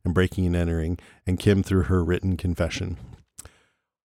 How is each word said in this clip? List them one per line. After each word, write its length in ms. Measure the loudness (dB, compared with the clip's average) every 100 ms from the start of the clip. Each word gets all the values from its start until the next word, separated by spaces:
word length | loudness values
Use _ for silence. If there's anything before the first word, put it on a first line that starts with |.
and 80 | -2
breaking 320 | 2 2 2
and 100 | 0
entering, 420 | 2 0 -2 -2 -6 -10 _ -4
and 100 | 0
Kim 240 | 2 2
through 200 | 2 0
her 180 | 2 2
written 360 | 2 0 0 -2
confession. 580 | -2 -2 -4 -4 -8 -10 -14 -20 _ -20 -20 _ _ _ _ _